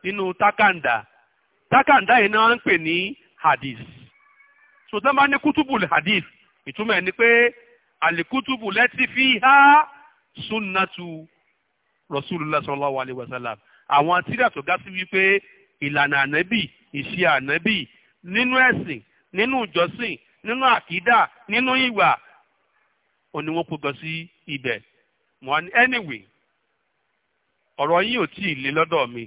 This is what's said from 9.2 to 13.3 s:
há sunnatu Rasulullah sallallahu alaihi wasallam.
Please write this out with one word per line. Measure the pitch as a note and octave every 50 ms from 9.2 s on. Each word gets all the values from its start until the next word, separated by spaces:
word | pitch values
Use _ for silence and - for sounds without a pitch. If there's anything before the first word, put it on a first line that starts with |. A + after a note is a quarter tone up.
| C4 C4 B3 G#3
há | A#3+ C4 C#4 C#4 C#4 C#4+ C#4+ D4+ D4+ - - - - _ _ _ _ _ _
sunnatu | - - - G#3+ A3 G#3+ F#3+ F#3 F#3+ F#3+ F#3 - - F3 E3+ E3 D#3+ D#3+ _ _ _ _ _ _ _ _ _ _ _ _ _ _ _ _ _
Rasulullah | D3 C#3 C#3 - F#3 E3+ D3+ D3+ D#3 D3 -
sallallahu | - C#3+ C#3 C#3+ C#3+ C3+ C3
alaihi | B2+ C3 B2+
wasallam. | B2+ A#2+ A2+